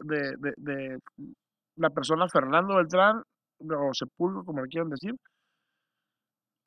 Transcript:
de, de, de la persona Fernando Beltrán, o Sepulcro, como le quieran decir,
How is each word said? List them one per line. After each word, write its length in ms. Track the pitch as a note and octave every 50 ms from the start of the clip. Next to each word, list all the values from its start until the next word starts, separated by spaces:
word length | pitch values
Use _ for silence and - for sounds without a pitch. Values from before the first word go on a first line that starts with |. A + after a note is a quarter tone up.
| -
de, 300 | D3+ D3+ D3 C#3 C3+ C3+ C3
de, 140 | C#3 C#3+ -
de 420 | - C#3 D3 C#3 C#3 C3+ C3 C3 B2 - - _ - C#3+ - - _ _ _ _ _ _ _ _
la 140 | E3 D#3+ D3+
persona 360 | C#3+ D#3 C3+ D3+ D#3+ D#3+ F3+
Fernando 480 | F3 - D#3+ C3+ C3 D3 E3+ F#3 G3 G3
Beltrán, 460 | F#3 E3+ D#3+ F3 F#3 G3 G#3 A3 A3+ - _ _ _ _ _ _ -
o 340 | D#3+ D#3 D#3+ C#3+ C#3+ C#3 B2
Sepulcro, 500 | - - - _ - F3 F#3 F#3+ G3 F3+
como 200 | F3 D3+ C#3 C3
le 40 | C3
quieran 200 | D#3+ E3 E3+ D#3+
decir, 240 | D3+ E3 F3 G#3 B3+ - _ _ _ _ _ _ _ _ _ _ _ _ _ _ _ _ _ _ _ _ _ _ _ _ _ _ _ _ _